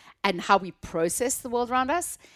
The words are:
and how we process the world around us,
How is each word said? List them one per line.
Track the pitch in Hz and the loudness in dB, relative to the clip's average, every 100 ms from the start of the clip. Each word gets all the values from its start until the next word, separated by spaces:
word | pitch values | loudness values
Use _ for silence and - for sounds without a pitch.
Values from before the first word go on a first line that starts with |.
| - _ | -20 _
and | 202 175 | 0 0
how | - 196 | 4 4
we | 180 | 2
process | - - 165 170 - 254 - | -10 -6 0 0 0 -2 -4
the | 247 | -4
world | 240 240 | -2 0
around | 254 262 | 0 0
us, | 349 - - - | -2 -4 -10 -18